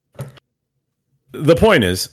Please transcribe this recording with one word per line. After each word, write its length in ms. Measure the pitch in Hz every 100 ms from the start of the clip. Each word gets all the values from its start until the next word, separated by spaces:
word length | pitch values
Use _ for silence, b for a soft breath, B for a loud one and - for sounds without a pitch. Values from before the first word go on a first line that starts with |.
| _ - - - _ _ _ _ _ _ _ _ _
The 240 | - 147 165
point 260 | 220 196
is, 280 | 92 92 -